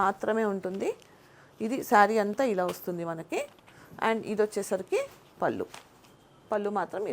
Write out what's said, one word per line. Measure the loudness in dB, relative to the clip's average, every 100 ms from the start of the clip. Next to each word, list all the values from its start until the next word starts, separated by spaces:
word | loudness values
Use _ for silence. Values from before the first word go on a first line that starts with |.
మాత్రమే | 2 0 0 0 0
ఉంటుంది. | 0 -4 -4 -4 -6 -12 -20 -20 -20 -20 -8 -4
ఇది | -4 4
శారీ | 6 8 6
అంతా | 0 0 0
ఇలా | 2 0
వస్తుంది | -2 -6 -6 -6
మనకి. | -8 -6 -6 -6 -12 -20 -20 -20 -4 0
And | 0 0
ఇది | 0 0
వచ్చేసరికి | 0 -2 -4 0 -2 -2 -10 -20 -2
పళ్ళు, | -2 -2 -6 -10 -20 -20 -20 -20 -20 -20 -6
పళ్ళు | -2 -2 -2
మాత్రం | -4 -4 -2